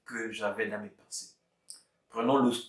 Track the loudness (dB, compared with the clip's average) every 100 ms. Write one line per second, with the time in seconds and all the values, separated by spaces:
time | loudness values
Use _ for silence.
0 | -10 -6 -6 -2 -4 0 -2 -4 -8 -16
1 | _ -14 -14 _ _ _ _ -20 _ _
2 | _ -2 4 6 6 2